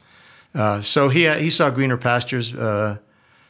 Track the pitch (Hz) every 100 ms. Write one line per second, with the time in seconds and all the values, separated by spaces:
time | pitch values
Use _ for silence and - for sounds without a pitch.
0 | _ _ - - _ 165 107 104 104 151
1 | 139 147 160 151 160 - 151 123 135 123
2 | 123 120 117 127 117 123 113 104 107 107
3 | _ _ _ _